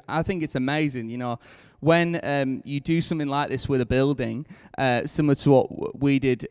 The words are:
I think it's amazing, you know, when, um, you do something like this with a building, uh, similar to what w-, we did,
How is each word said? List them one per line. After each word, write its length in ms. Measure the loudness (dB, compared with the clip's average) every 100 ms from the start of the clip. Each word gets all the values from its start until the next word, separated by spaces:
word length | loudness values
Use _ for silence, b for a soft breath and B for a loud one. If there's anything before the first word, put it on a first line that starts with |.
| -6
I 120 | -4
think 220 | -2 -2
it's 120 | -2 -2
amazing, 540 | 0 0 -2 -4 -8
you 80 | -6
know, 220 | -6 -8 B B B B
when, 400 | 4 4 4 -2
um, 400 | -2 -2 0 -4 -6
you 160 | -6
do 180 | 0 0
something 280 | 0 -4 -2
like 200 | -2 -2
this 200 | -4 0
with 100 | 0
a 40 | 2
building, 600 | 2 2 0 -4 -6 -10 B B -2
uh, 280 | 0 0 -2
similar 300 | 0 2 4
to 160 | 6
what 180 | 6 4
w-, 220 | -4 -8 -2
we 240 | 2 2
did, 280 | 2 -2 -2